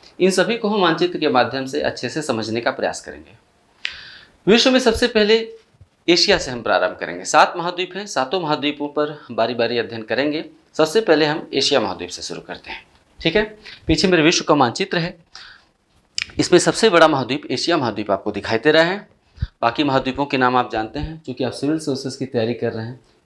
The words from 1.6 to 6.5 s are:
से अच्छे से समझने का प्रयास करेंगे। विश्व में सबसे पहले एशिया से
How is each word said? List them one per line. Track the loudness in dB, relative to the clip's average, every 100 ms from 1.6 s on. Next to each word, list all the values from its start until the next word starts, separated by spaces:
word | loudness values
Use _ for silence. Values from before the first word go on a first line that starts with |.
| -6
से | -4
अच्छे | -4 -4 -6
से | -6
समझने | -4 -4 -2 -4
का | -4
प्रयास | -4 -4 -6
करेंगे। | -12 -18 -18 -20 _ _ _ _ -12 -12 -20 -20 -20 _ 4
विश्व | 4 6
में | 4
सबसे | 2 2 0
पहले | 2 4 4 2 -12 _ _ -20 _ 0
एशिया | 2 4 2
से | 0